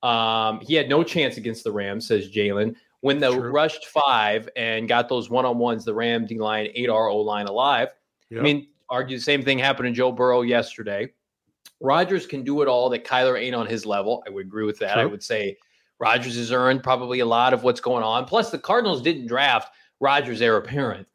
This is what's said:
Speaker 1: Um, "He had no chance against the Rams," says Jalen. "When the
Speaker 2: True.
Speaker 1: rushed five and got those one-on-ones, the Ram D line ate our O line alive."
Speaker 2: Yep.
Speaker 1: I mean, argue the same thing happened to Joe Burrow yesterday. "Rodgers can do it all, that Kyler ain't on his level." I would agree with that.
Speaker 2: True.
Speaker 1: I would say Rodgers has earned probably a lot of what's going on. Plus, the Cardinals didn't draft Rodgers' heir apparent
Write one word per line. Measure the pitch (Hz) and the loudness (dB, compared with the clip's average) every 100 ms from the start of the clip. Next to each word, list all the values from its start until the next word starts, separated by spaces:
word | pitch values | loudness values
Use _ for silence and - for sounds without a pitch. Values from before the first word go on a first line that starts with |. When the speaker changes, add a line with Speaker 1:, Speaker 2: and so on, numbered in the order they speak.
Speaker 1:
Um, | 123 117 113 113 110 110 | 0 0 2 0 0 -4
"He | - | -2
had | 156 131 | 0 2
no | 143 | 2
chance | 165 170 135 120 | 2 0 -2 -2
against | 113 113 | -8 -6
the | - | -6
Rams," | 104 98 101 113 | -6 -6 -6 0
says | 110 95 | -2 0
Jalen. | 104 101 101 110 117 _ _ | -2 -2 0 -2 -4 _ _
"When | 131 139 | -2 2
the | 139 | 2
Speaker 2:
True. | 127 120 | 0 0
Speaker 1:
rushed | 143 156 - - | 0 0 -2 -4
five | - 143 123 107 110 113 - | 0 2 4 2 0 -4 -6
and | 117 113 110 | -4 -4 0
got | 120 123 | 0 2
those | 127 110 | -2 -2
one-on-ones, | 123 127 120 120 113 | 0 0 0 0 -2
the | 113 | -4
Ram | 107 117 117 110 | -2 0 -2 -2
D | 113 | -4
line | 107 107 107 | -2 -2 -4
ate | 120 123 | -4 0
our | 110 110 | 2 2
O | 104 | 0
line | 107 104 101 | 0 -2 -4
alive." | 104 135 131 127 - _ _ _ | 0 2 2 0 -6 _ _ _
Speaker 2:
Yep. | 113 | -2
Speaker 1:
I | |
mean, | 147 147 139 _ _ | 0 0 -4 _ _
argue | 127 127 127 | -4 -4 -6
the | |
same | 120 143 | 0 0
thing | 131 131 | 2 2
happened | 131 135 127 | 2 0 -2
to | |
Joe | 120 127 | 0 0
Burrow | 120 123 123 | 2 2 2
yesterday. | 120 120 113 - 107 101 113 _ _ _ _ _ - _ | 2 0 0 -8 -8 -6 -8 _ _ _ _ _ -20 _
"Rodgers | 135 151 180 185 - | 0 2 2 -2 -4
can | 139 | -8
do | 131 143 | -4 0
it | 139 | 2
all, | 123 127 | 2 2
that | 120 | -2
Kyler | - 127 131 123 | -2 2 2 2
ain't | 123 | -2
on | 123 110 | -4 -4
his | 113 104 | -4 -4
level." | 101 98 117 - | -4 -2 -4 -6
I | |
would | 98 95 | -12 -10
agree | 104 | -4
with | 107 107 | -4 -4
that. | 101 | -2
Speaker 2:
True. | 104 | 0
Speaker 1:
I | 113 | 0
would | 147 | -2
say | - 110 101 95 _ _ _ _ | -4 -4 -4 -8 _ _ _ _
Rodgers | 113 120 123 120 | 2 2 0 -6
has | 117 | -2
earned | 127 127 135 | 2 4 2
probably | 131 127 123 127 | 2 0 0 0
a | 120 | 2
lot | 117 123 | 4 4
of | 127 | 4
what's | 123 120 | 2 2
going | - 123 | 0 0
on. | 110 113 - | 2 0 0
Plus, | 220 226 | 0 0
the | 151 | -4
Cardinals | - 220 220 151 | 0 2 2 0
didn't | 131 156 120 | 0 -2 -2
draft | 120 143 120 - _ _ _ | 2 4 2 0 _ _ _
Rodgers' | 139 143 127 110 | 2 2 0 0
heir | 117 110 | 2 2
apparent | 107 139 131 92 95 | 0 -4 -4 -4 -14